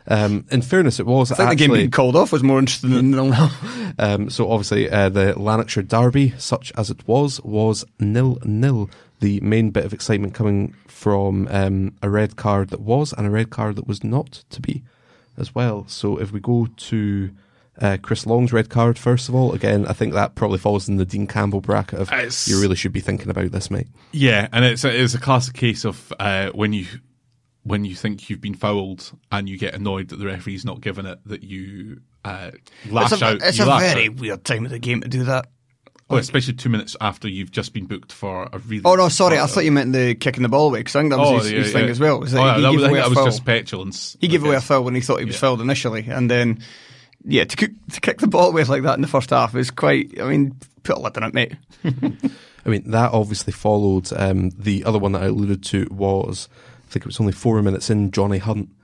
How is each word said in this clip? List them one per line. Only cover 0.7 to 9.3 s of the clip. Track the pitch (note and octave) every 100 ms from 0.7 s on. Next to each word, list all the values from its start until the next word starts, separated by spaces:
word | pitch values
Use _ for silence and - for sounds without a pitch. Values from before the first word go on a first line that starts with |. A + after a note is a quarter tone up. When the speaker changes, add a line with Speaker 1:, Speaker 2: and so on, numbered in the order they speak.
| F#3+ D3 -
Speaker 1:
it | G#2
was | C3 B2
Speaker 2:
I | -
think | A#2+
the | C#3+
game | C#3+
Speaker 1:
actually | -
Speaker 2:
being | B2
called | C#3+ B2
off | D#3 -
was | D3
more | C3+ C3+
interesting | C3 - B2+
than | B2 C3
nil-nil. | C3 C3+ B2 D#3
Speaker 1:
<laughs> | - A3 B3 G3 -
Um, | G#2 G#2 G#2
so | - G2
obviously, | A2 G2 G#2 G2
uh, | G2+ F#2+
the | G2 G2 -
Lanarkshire | G2+ A2 A2+ A2
Derby, | F#2 A#2 B2 C#3 C3+ -
such | - B2 - -
as | G#2
it | - -
was, | B2+ C#3+ C3
was | - G#2+ A2 G#2+ - -
nil-nil. | G#2 A#2 C3 A#2+ A2 G#2+ C3+ A#2 G2 - _ -
The | G#2